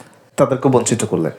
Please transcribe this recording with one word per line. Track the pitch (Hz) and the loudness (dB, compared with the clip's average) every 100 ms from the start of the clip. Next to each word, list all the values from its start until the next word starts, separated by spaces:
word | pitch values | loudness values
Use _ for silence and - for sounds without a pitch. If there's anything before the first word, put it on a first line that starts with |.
| - - _ - | -20 -20 _ 0
তাদেরকেও | 135 127 139 | 0 2 2
বঞ্চিত | 123 110 113 107 | 2 0 -2 -2
করলেন। | 85 80 | -2 -4